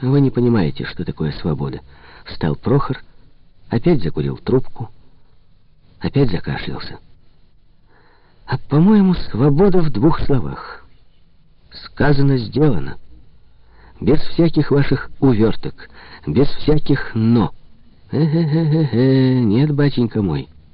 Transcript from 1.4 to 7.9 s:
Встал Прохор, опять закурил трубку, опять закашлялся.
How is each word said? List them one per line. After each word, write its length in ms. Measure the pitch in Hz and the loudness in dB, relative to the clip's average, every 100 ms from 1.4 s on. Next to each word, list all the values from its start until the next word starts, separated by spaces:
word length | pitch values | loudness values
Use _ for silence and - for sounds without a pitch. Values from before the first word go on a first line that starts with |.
| 87 67 69 64 - - - - - | -6 -6 -6 -10 -16 -20 -20 -20 -16
Встал 280 | - 160 | -6 -6
Прохор, 480 | 139 101 139 - - - - - - - - - | -4 -2 -2 -2 -8 -14 -20 -20 -20 -20 -20 -6
опять 340 | 120 175 160 | -2 0 0
закурил 320 | 78 - 69 - | 0 -4 -6 -6
трубку, 540 | - 127 - - 117 - - - - _ _ _ _ _ _ - | -2 -2 -2 -8 -12 -16 -20 -20 -20 _ _ _ _ _ _ -10
опять 320 | 92 139 139 | -4 0 2
закашлялся. 680 | - - 67 - - - - - - - _ _ _ _ _ _ | 0 -4 -8 -8 -10 -12 -16 -20 -20 -20 _ _ _ _ _ _